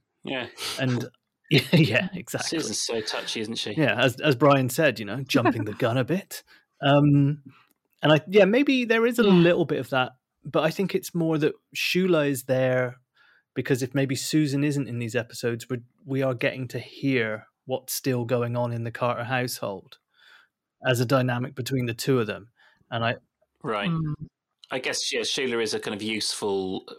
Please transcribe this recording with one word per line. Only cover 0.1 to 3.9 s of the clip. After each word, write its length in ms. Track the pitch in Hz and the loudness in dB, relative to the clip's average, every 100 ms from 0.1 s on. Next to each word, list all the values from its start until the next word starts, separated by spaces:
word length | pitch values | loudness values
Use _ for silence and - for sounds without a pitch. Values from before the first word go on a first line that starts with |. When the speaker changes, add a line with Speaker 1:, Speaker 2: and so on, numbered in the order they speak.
| _ | _
Speaker 1:
Yeah. 240 | - 135 120 - - - | -8 -6 -8 -10 -8 -4
Speaker 2:
and 280 | 131 120 113 - _ | -2 -2 -4 -12 _
<laughs> 220 | _ _ | _ _
yeah, 100 | 139 - | 2 4
yeah, 360 | 170 135 120 185 | 4 4 2 -2
exactly. 460 | - - - - 165 | -6 -8 -6 -4 -4
Speaker 1:
Susan's 220 | 120 104 | -4 -4
so 180 | - 117 | -4 -4
touchy, 380 | 107 123 120 120 | -4 -6 -6 -6
isn't 160 | 107 117 | -6 -6
she? 180 | - | -4
Speaker 2:
Yeah, 200 | 104 135 | 0 2